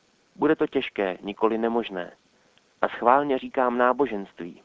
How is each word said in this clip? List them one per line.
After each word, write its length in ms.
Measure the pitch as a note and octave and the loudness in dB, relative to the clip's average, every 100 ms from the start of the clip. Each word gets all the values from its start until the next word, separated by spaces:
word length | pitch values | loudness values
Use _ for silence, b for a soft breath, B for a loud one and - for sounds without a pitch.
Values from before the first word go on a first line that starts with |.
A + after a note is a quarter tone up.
| _ _ _ - | _ _ _ -2
Bude 200 | D3 D#3 | 0 0
to 120 | D3+ | 0
těžké, 500 | C3+ - - G2 F2 | -2 -4 -2 -4 -4
nikoli 360 | G2 G2+ A2 A2 | -8 0 0 2
nemožné. 540 | A#2 A#2 G2+ F#2+ E2+ - _ b b b _ _ | 0 -2 -4 -8 -10 -14 _ b b b _ _
A 60 | G#2 | -6
schválně 500 | - A2+ C3+ D3 C3 | 0 4 4 4 -2
říkám 400 | B2+ C3+ B2 A#2+ | -4 -2 0 2
náboženství, 840 | B2 B2+ C3+ G#2 F#2+ - F2 - | 4 4 0 -2 -8 -12 -14 -16